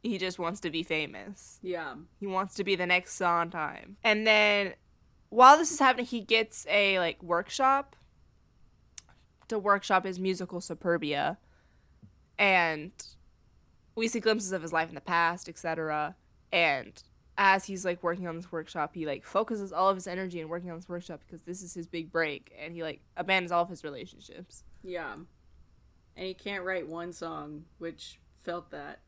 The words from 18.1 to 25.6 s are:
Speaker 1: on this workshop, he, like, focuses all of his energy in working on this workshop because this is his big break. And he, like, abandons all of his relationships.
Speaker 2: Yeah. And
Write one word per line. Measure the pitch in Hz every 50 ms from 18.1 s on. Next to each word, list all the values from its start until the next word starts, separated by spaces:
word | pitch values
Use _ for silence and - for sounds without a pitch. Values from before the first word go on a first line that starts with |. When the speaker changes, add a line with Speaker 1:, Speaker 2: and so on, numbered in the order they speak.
| 175 180 180
Speaker 1:
on | 170 165
this | 165 180 -
workshop, | - 165 160 - - 165 151 147 -
he, | 175 156
like, | 151 139 - -
focuses | - - 190 220 - 233 208 202 190 180
all | 160 185 196
of | 196
his | 185 180
energy | 196 180 185 190 180 175 170
in | 156 156
working | 170 175 175 180
on | 165
this | 165 180 -
workshop | 175 175 175 - 170 - _
because | _ 180 160 -
this | 170 175 185
is | 190 170 -
his | 180 170
big | 170 - 170 165 165
break. | - 165 165 151 143 - _ - - -
And | 147 160 170
he, | 170 165
like, | 160 - - _ _ _
abandons | 175 175 175 190 190 180 170
all | 175 170 175
of | 180
his | 180 - -
relationships. | 151 143 123 139 185 - - - - - - 180 _ - - - - - - -
Speaker 2:
Yeah. | 185 180 170 160 135 104
And | 151 175 - _ _ _ - - -